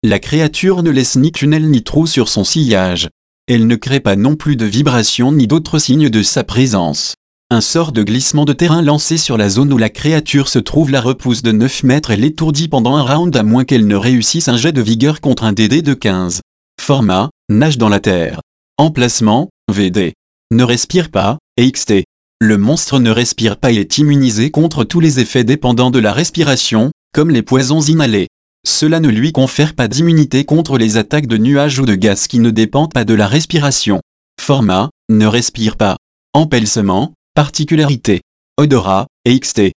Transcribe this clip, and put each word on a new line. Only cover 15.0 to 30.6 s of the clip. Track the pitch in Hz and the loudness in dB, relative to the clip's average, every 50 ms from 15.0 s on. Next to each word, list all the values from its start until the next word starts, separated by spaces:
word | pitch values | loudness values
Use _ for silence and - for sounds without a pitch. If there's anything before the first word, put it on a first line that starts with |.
| 127 147 156 - | 0 0 0 -2
contre | - 151 123 - - | -2 -2 -2 0 0
un | 110 | -2
D | 104 104 107 107 | 0 0 0 2
D | 123 151 | 2 0
de | 160 143 139 | 0 0 -2
quinze. | - - 107 95 92 92 87 85 - - _ _ _ _ _ _ - | -2 -2 -2 -2 -2 -2 -4 -6 -8 -12 _ _ _ _ _ _ -16
Format, | - - 147 135 120 101 92 95 107 131 - _ _ _ | -2 -2 0 2 2 0 2 0 -2 -2 -6 _ _ _
nage | 107 104 139 160 151 120 | 0 2 2 2 0 2
dans | 113 107 | 2 2
la | 104 98 | 2 0
terre. | 101 107 95 87 82 - - - - _ _ _ _ _ _ - | 0 0 0 0 -2 -4 -6 -10 -16 _ _ _ _ _ _ 0
Emplacement, | 143 160 156 - 123 120 - - 117 107 107 127 160 196 _ _ _ - | 0 0 2 0 -2 -2 0 0 0 2 2 0 -2 -4 _ _ _ -6
V | 101 98 101 92 | -2 0 0 0
D. | 90 107 95 82 - _ _ _ _ _ _ _ | 0 -2 -2 -2 -4 _ _ _ _ _ _ _
Ne | 117 117 127 | 0 0 2
respire | 117 120 117 - - - 180 170 - | 2 0 -2 -4 -2 -2 -2 -2 0
pas, | - 101 92 98 123 156 _ _ _ - | -2 -2 -2 -2 -4 -4 _ _ _ 0
X | 120 131 131 - - - | 0 0 0 -2 -2 0
T. | 107 98 85 _ _ _ _ _ _ _ | 0 0 0 _ _ _ _ _ _ _
Le | 113 110 107 101 | 0 2 2 2
monstre | 98 113 151 175 - - - 135 | 2 0 0 -2 -2 -2 0 0
ne | 123 113 | 2 2
respire | 110 117 123 113 - - 113 110 101 - | 2 0 0 -2 -4 -2 -2 -2 -2 0
pas | - 131 | 0 0
et | 120 107 | 2 0
est | 98 - - - | 0 -2 0 0
immunisé | 151 147 143 139 135 127 107 107 117 151 | 2 2 4 2 2 2 0 0 -2 -2
contre | 151 151 160 165 156 147 117 | 0 0 0 0 0 -4 -4
tous | 104 - 170 | -2 0 2
les | 165 160 139 131 | 2 2 2 0
effets | 120 - - 131 123 | -2 0 0 0 0
dépendant | 110 135 151 - 127 120 113 123 127 | 2 0 0 0 0 0 2 0 2
de | 120 120 | 2 2
la | 110 104 101 | 0 0 0
respiration, | 123 175 - - - 165 143 135 - - - 113 110 110 147 - _ _ _ _ | -2 -4 -4 -2 -2 0 0 0 -2 -2 -2 0 0 0 0 -4 _ _ _ _
comme | - 151 170 | 0 0 2
les | 156 120 | 2 0
poisons | 107 - 127 131 135 123 147 160 | 0 0 0 0 0 2 0 0
inhalés. | 151 143 160 160 147 127 107 101 90 - _ _ _ _ _ _ _ | 2 2 2 2 2 0 0 0 -2 -4 _ _ _ _ _ _ _
Cela | - - - 151 151 160 165 | -4 -2 0 0 0 2 2
ne | 160 143 | 2 2
lui | 110 107 123 165 | 2 2 0 0
confère | 160 139 131 131 - - 147 151 - | 0 0 -2 -2 0 -2 -2 -2 0
pas | - 123 107 | -4 -4 -2
d'immunité | 113 135 170 170 165 156 151 127 - 131 143 | 0 0 0 2 4 4 2 2 0 -2 0
contre | - 151 160 | 0 0 0